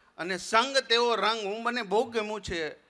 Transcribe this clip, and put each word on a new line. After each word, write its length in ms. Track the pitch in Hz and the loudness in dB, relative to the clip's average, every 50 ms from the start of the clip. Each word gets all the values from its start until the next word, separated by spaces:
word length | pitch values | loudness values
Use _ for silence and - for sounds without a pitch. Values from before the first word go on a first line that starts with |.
| _ _ _ - | _ _ _ -8
અને 200 | 160 180 190 180 | -6 -6 -6 -6
સંગ 400 | - - 220 226 247 269 269 269 | -4 2 4 4 4 4 2 0
તેવો 360 | 226 196 226 233 240 240 226 | 2 2 2 2 4 2 2
રંગ, 300 | 202 190 208 226 226 208 | 2 2 2 0 0 -2
હું, 180 | 190 208 226 233 | -4 -6 -4 -4
મને 200 | 233 233 247 226 | -2 -2 -2 -2
બહુ 220 | 185 196 214 254 | 0 2 0 0
ગમ્યું 380 | 233 233 226 214 214 214 214 190 | 0 -2 -4 -4 -4 -6 -8 -6
છે 280 | - 190 165 160 147 139 - _ _ | -6 -6 -4 -4 -6 -8 -12 _ _